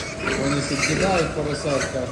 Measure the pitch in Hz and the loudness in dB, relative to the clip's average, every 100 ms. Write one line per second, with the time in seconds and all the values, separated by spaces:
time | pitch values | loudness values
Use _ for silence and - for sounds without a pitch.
0 | - - - 131 139 143 135 139 - 156 | -6 -4 -2 0 2 0 0 -2 0 2
1 | 190 180 156 156 147 139 151 139 - 135 | 4 4 2 0 -2 -2 0 0 0 -2
2 | 123 | -4